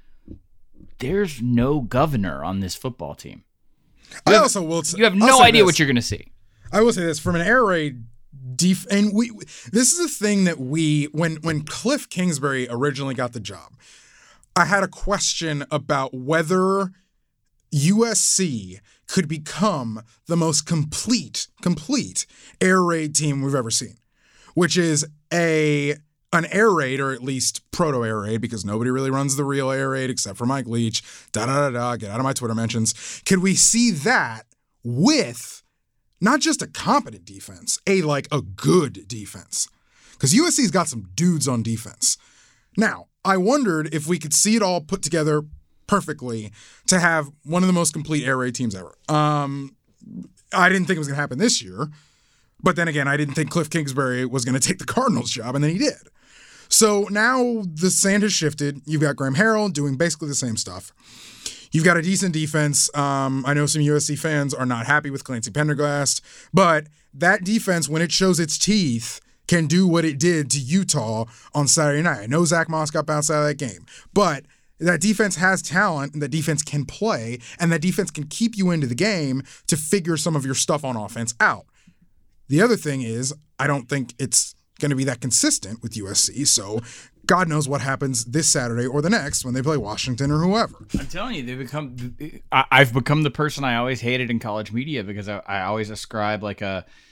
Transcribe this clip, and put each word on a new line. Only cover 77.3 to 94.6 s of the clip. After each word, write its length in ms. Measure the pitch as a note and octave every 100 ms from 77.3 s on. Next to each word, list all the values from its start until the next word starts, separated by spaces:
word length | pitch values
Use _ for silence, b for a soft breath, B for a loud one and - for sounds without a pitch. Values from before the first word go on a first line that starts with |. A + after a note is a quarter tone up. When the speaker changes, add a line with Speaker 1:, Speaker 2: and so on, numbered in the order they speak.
| B2 B B
Speaker 2:
and 120 | E3+
that 100 | E3
defense 300 | F3+ F3+ F#3+
can 160 | - D3
keep 280 | - A3+ A3
you 160 | F3+
into 160 | E3+ C3
the 80 | A#2+
game 480 | G3 F#3+ C#3+ C3 B B B
to 80 | D#3
figure 400 | - G3+ E3 D#3+
some 180 | E3+ D3+
of 100 | C3+
your 100 | B2+
stuff 300 | - D3+ C#3+
on 100 | A#2+
offense 400 | G2+ B2 A2+ -
out. 260 | G#3 A2 - b b b _ _ _ _ -
The 140 | C#3+
other 160 | A#3 G#3
thing 240 | D3+ C3+
is, 320 | A#2 A2+ C3 D3 _ -
I 80 | C#3
don't 220 | C#3+ A2+
think 240 | C#3+ B2 -
it's 360 | C#3 - - - _ -
gonna 160 | D3 C3+
be 80 |
that 160 | C3+ A#2+
consistent 640 | B2+ - D#4 - G2 A2
with 140 | A#2 A2+
U 100 | F#2+
S 140 | G2+
C, 240 | - G#2+ C#3+
so 340 | - G2 G#2+ A#2 B B _ -
God 240 | F3+ F3
knows 180 | D3+ D3
what 140 | C#3+
happens 440 | C3 C3+ C#3 B2 A2+
this 220 | C#3 D#3+
Saturday 400 | D3+ A#2+ A#2 B2+
or 140 | C#3
the 80 | D#3
next 340 | A3 C#3+ -
when 100 | B2+
they 80 | B2+
play 160 | C3 D3+
Washington 540 | G2+ G#2+ - A#2+ C#3
or 60 | D3+
whoever. 480 | F3 G#3+ G#3+ - - F#3
Speaker 1:
I'm 100 | C3
telling 280 | E3+ B3 G3
you, 80 |
they've 140 | B2 B2+
become, 580 | B2 D3 C#3+ B2 B2 - D3 - -
I, 140 | C3+ C3+
I've 220 | C3 C3+
become 300 | B2 A#2+ D3
the 60 | D3+
person 340 | - D3+ C3+
I 120 | C#3 A#2
always 260 | B2 B2+
hated 300 | A#2+ B2+ B2
in 80 | A#2
college 320 | A2+ G#2